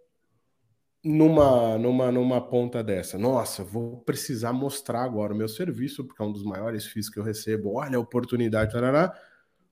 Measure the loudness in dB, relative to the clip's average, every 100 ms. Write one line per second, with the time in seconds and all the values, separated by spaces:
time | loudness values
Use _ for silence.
0 | _ _ _ _ _ _ _ _ _ _
1 | 0 6 8 8 6 6 4 2 2 2
2 | 2 2 2 0 0 0 0 -2 -2 -2
3 | -4 -2 0 0 -2 -6 -8 -6 -8 -6
4 | -6 -6 -6 -4 -4 -2 -4 -6 -6 -4
5 | -2 -2 -2 -2 -4 -4 -6 -4 -6 -8
6 | -12 -8 -6 -6 -6 -6 -6 -6 -8 -8
7 | -8 -6 -6 -6 -4 -2 -2 -2 -2 -2
8 | -2 -2 -2 0 2 2 0 0 2 4
9 | 2 0 -18 _ _ _ _